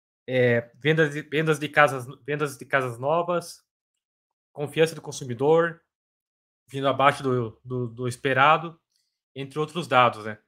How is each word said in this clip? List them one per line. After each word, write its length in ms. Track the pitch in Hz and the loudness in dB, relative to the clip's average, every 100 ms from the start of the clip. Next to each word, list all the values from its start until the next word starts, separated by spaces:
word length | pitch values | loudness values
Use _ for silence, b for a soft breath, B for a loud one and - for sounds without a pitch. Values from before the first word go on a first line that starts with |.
| _ _ - | _ _ -4
é, 460 | 127 123 120 - _ | 0 2 2 -2 _
vendas 380 | 147 160 151 | 0 2 2
de, 100 | 147 | -2
vendas 360 | 151 143 160 147 | -6 -2 0 -2
de 80 | 147 | 0
casas, 380 | 151 147 135 120 - | 2 2 2 -10 -14
vendas 340 | - 147 151 127 | -10 -6 -6 -6
de 80 | 123 | -4
casas 320 | 139 127 117 | -2 -2 -4
novas, 720 | 135 165 170 175 170 - _ _ _ _ _ _ _ _ _ | -2 -2 -2 -4 -6 -16 _ _ _ _ _ _ _ _ _
confiança 420 | - 147 - 160 156 | -12 -6 0 0 0
do 60 | |
consumidor, 800 | - 135 131 117 139 165 170 160 _ _ _ _ _ _ _ _ _ | -12 -12 -10 -2 4 4 2 -4 _ _ _ _ _ _ _ _ _
vindo 180 | 135 135 | -2 0
abaixo 340 | 131 139 139 | 4 2 2
do, 380 | 135 123 113 - | 0 -2 -2 -8
do, 280 | 127 127 123 | -10 -6 -6
do 180 | 120 123 | -6 -8
esperado, 720 | 123 139 131 143 160 165 160 _ _ _ _ _ 131 | -4 0 4 6 4 0 -14 _ _ _ _ _ -14
entre 240 | 135 151 | -10 -6
outros 300 | 156 175 135 | -6 -6 2
dados, 340 | 127 120 113 | 4 4 2
né? 160 | 110 104 | -8 -12